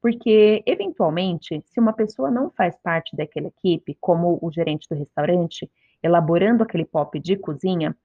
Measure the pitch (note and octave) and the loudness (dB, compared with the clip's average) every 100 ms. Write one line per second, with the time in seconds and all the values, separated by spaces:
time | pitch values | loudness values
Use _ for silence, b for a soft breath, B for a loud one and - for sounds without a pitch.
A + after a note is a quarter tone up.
0 | A#3 A#3 A#3+ G#3+ G#3+ G#3+ - F4+ G4 - | 0 0 4 6 6 4 0 -4 -4 -2
1 | E3+ E3 F#3+ E3+ - D#3 - - A3+ A3 | 0 0 -2 -4 -6 -10 -6 0 0 0
2 | G#3+ - C4+ A#3+ D4 - F3+ - F3+ E3 | -4 -2 -2 -2 -4 -2 -2 -2 -4 -4
3 | - C#3 D3+ D#3 D#3 _ F#3+ E3 - C#3+ | -4 -8 -8 -8 -10 _ 0 0 -4 -8
4 | - E3 F3 E3 E3 D#3 D#3+ D3+ - D3 | 0 2 2 0 -2 -4 -4 -4 -6 -8
5 | C#3+ - D3+ F3+ E3 - D3+ _ _ _ | -6 -2 0 0 0 -6 -16 _ _ _
6 | E3 F3 D#3+ E3+ G3+ A#3 A3 E3+ D#3+ D#3 | 2 2 4 2 4 2 0 -2 -4 -4
7 | D3 D3+ D#3+ G3 F3+ C#3+ F#3 F3+ D#3+ - | -4 -6 -4 -4 -4 -6 -4 -2 -4 -6